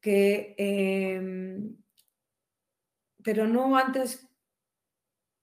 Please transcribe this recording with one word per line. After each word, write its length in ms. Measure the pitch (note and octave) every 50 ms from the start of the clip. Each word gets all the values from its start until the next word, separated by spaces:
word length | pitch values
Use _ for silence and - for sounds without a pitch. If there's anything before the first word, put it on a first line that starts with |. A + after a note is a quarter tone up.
que, 540 | - G#3+ G3+ G3 G3 G3+ G3+ G#3 G3+ - -
eh, 1040 | - G3+ G3+ G3+ G3 G3 F#3+ F#3+ G3 F#3+ F#3+ F#3+ F#3 F#3 F#3+ F#3 F#3 F#3 F#3 F#3 F#3+ G#3 A3 A3+ - _ _ _ _ _ _ _ _ _ _ _ _ _ _ _ _ _ _ _ _ _ _ _ _ _ _ _ _ -
pero 260 | A3+ G#3 G#3 A3 A3
no 280 | A#3 B3 C4 C4+ C4+
antes, 520 | C4 C4 B3+ C4 C4+ C4 A#3 - - - _ _ _ _ _ _ _ _ _ _ _ _ _ _ _ _ _ _ _ _ _ _ _